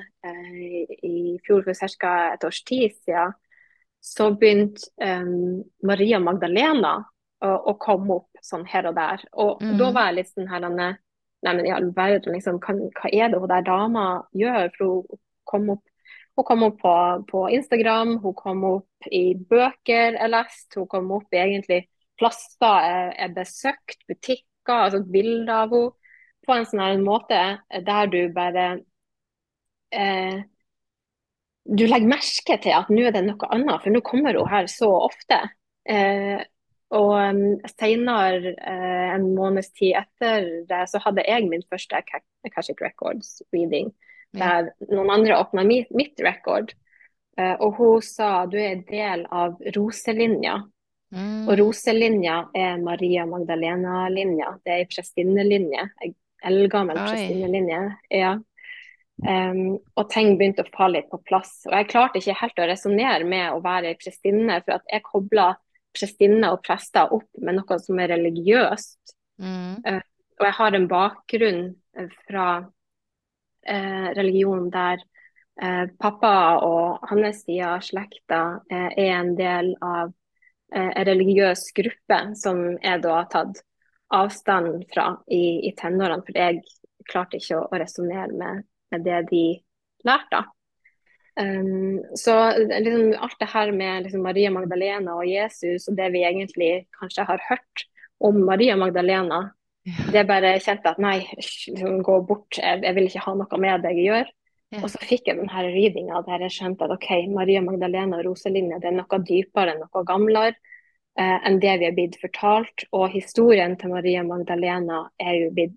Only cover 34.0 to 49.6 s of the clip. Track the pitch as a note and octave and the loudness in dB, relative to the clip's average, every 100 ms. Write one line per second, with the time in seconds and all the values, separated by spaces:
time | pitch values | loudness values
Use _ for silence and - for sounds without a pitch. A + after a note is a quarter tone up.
34 | - B3 D4 G3 E3 G3+ F3+ - A3 F3+ | 2 0 2 0 2 0 -2 0 4 4
35 | - - - A#3+ G#3 - _ _ - G#3 | 2 -2 0 0 0 -10 _ _ -2 2
36 | G3 G3+ G3 G3 - _ _ _ _ G#3+ | 2 0 -2 -4 -8 _ _ _ _ 2
37 | G#3 G3+ G3+ G3+ G3+ G3+ - - A3 A3+ | 4 4 2 2 2 0 -6 -2 0 2
38 | B3 A3+ F#3+ F#3 F3+ - - F#3 F#3 F3+ | 2 2 2 0 -4 -8 -8 -6 -4 -2
39 | F3+ F#3+ F#3+ F#3+ F#3+ G3 F#3+ - F#3+ F3+ | 0 0 0 2 2 0 -4 0 0 2
40 | G3+ _ A#3 A3 F3+ E3 E3+ F3+ F3+ G3+ | -2 _ 0 0 -2 -6 -6 -4 -2 -2
41 | G#3+ F#3+ - A#3 G3 E3 - F#3 - G3+ | 0 0 2 2 0 -2 -6 -12 -6 -6
42 | - C#3 - _ A3+ - E3+ - - - | -6 -12 -14 _ -10 -8 -8 -6 -8 -6
43 | - - - - - F3 E3+ D#3 G#3+ - | -6 -6 -10 -20 -6 -4 -2 -2 -4 -10
44 | _ - _ G3 F3+ F3 E3+ - - G3 | _ -20 _ -2 0 2 0 -8 -4 -2
45 | G3 G#3 A3 F3 F#3 F#3+ G3 B3 A#3 A#3 | 2 4 6 4 2 2 4 2 0 -2
46 | D4 - F3+ F#3+ - G#3 A3 - _ _ | -4 -2 -4 -2 -2 -2 -4 -12 _ _
47 | _ _ _ - F#3 F3+ G#3+ G#3 A#3+ A3+ | _ _ _ -4 -2 0 0 4 6 6
48 | G#3+ - G#3 F#3 F3+ G#3 G#3 F#3 F#3 G#3 | 2 -2 0 0 0 -2 -4 -6 -8 -6
49 | G#3 F3 E3+ F3 F3 F3 | -4 -4 -4 -2 -2 -4